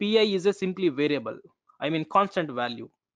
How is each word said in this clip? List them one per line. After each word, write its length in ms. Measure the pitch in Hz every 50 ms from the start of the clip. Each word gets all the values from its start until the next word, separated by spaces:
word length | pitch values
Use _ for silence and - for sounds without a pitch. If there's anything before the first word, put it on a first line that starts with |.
pi 60 | 208
is 380 | 208 214 220 220 220 196 190 170
a 60 | 202 196
simply 360 | - 190 185 185 185 190 170
variable, 500 | 139 127 143 147 147 135 117 110 - - - - _ _ _ _ _ -
I 80 | - 147
mean 160 | 160 160 156
constant 460 | - - 196 202 196 - 190 170 147
value, 400 | 131 123 120 120 120 113 113 117 _ _ _ _ _